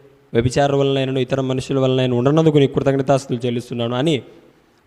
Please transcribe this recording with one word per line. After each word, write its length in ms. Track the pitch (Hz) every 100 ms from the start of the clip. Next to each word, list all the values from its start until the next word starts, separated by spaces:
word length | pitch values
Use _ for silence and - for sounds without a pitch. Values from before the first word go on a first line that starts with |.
| - _ _
వ్యభిచారుల 420 | 117 127 143 143 139
వలనైనను, 440 | 139 135 131 131
ఇతర 220 | 127 135
మనుషుల 380 | 131 131 - 135
వలనైనా 360 | 131 131 127 120
ఉండనందుకు 420 | 131 156 160 147
నీకు 160 | 135
కృతజ్ఞతాస్తుతులు 720 | 143 135 139 139 135 - 123 123
చెల్లిస్తున్నాను" 500 | 120 117 120 117 123
అని 260 | 156 135 - - - _ _ _